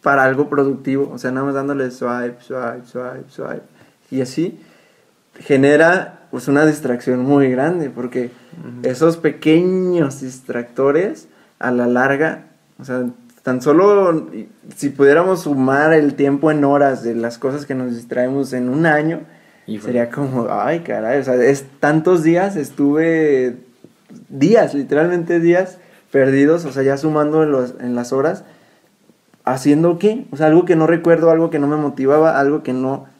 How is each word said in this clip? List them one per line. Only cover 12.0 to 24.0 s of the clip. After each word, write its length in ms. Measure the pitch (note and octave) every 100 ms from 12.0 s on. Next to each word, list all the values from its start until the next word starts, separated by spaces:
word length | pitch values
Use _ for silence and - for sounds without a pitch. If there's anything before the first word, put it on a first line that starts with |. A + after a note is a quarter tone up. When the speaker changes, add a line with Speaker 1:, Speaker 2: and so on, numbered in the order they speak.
| C3+ C#3 D#3+ - - _ _ -
Speaker 1:
o 40 |
sea, 200 | C3 B2+ B2 - _ _
tan 180 | - B2+
solo, 680 | D3 D#3 G3 G3+ F#3+ D#3+ - G#2+ G#2 _ - -
si 140 | C#3+
pudiéramos 520 | C3 C#3 D#3 F#3 F3+
sumar 500 | D3+ C#3 C3 C#3+ D#3
el 220 | D#3+ D3
tiempo 360 | C3+ C#3 C#3 D#3
en 140 | D3+
horas 380 | C#3+ C#3+ C#3 B2
de 120 | A2+
las 240 | A#2 A#2 A#2
cosas 280 | C3 C#3+ C#3+
que 80 |
nos 200 | C3 B2+
distraemos 580 | A#2 A2+ B2 B2+ C#3 C3
en 160 | B2+ B2
un 180 | C#3+ E3
año, 340 | D3+ D#3 E3 - _ _ _ -
Speaker 3:
Híjole. 180 | G#2+ G#2+
Speaker 1:
sería 240 | A#2+ A#2+
como, 380 | C#3 C#3 C3 A2
"Ay, 300 | G#2 A2+ E3
caray", 400 | E3+ G#2+ A2 C#3
o 40 |
sea, 100 | C3
es, 300 | B2 B2 C#3 - -
tantos 420 | D3 D#3 E3 F3+
días 340 | D#3 E3+ G3 G3
estuve, 1000 | C#3 - C#3+ D3 E3 D#3+ D3+ C3+ B2+ - - _ - _